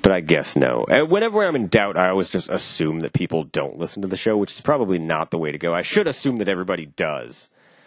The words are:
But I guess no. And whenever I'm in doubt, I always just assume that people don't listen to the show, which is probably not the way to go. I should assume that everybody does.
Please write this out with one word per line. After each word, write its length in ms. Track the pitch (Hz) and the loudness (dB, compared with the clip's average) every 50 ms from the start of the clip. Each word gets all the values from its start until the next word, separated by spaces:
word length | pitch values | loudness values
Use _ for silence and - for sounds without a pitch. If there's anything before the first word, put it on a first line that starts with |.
But 100 | - 98 | 6 4
I 80 | 95 90 | 4 4
guess 360 | 80 78 85 76 71 - - | 4 2 2 2 2 0 2
no. 300 | 73 67 64 60 60 55 - | 2 2 2 2 0 2 4
And 200 | - 127 156 160 | 4 4 4 4
whenever 340 | 175 202 226 226 208 214 208 | 2 2 2 0 0 0 0
I'm 120 | 180 156 | 2 0
in 120 | 131 110 | -2 -2
doubt, 300 | 85 - 110 101 101 87 | 2 4 4 4 4 2
I 120 | 85 92 92 | 2 2 4
always 200 | 92 98 90 - | 4 2 0 0
just 200 | - 92 - - | -2 -4 -4 -2
assume 500 | - 85 - - - - 85 78 80 80 | -4 -2 -2 -2 -2 0 -2 -2 -2 -4
that 120 | 78 - - | -6 -4 -2
people 320 | - 92 - - 80 76 | -2 -2 0 -2 -4 -4
don't 320 | 67 - 78 69 67 - 76 | -2 -4 -4 -4 -4 -6 -8
listen 220 | 85 82 - 101 | -8 -8 -6 -6
to 60 | 98 | -6
the 100 | 95 95 | -6 -6
show, 200 | 90 - 113 110 | -2 0 0 2
which 140 | 104 101 - | 2 0 -2
is 80 | - - | -6 -4
probably 380 | - 139 151 143 117 95 95 87 | 0 0 2 2 2 0 0 -2
not 320 | 82 80 80 78 82 - | 0 -2 -2 -2 -2 -2
the 60 | - | -4
way 140 | 82 80 76 | -4 -4 -4
to 60 | 71 | -4
go. 160 | 73 85 85 85 | -4 -2 -2 -2
I 80 | 87 | -2
should 240 | 87 - - 208 202 | -2 0 0 2 2
assume 300 | 165 - - - 139 123 | 2 -2 -2 -2 -2 -2
that 100 | 113 101 95 | 0 0 -2
everybody 360 | 98 90 92 92 92 85 80 | -2 -2 -2 -4 -4 -4 -6
does. 640 | 71 _ - 87 80 73 67 60 58 64 - - _ _ _ _ _ _ _ _ | -12 _ -4 -4 -4 -4 -6 -8 -10 -14 -16 -18 _ _ _ _ _ _ _ _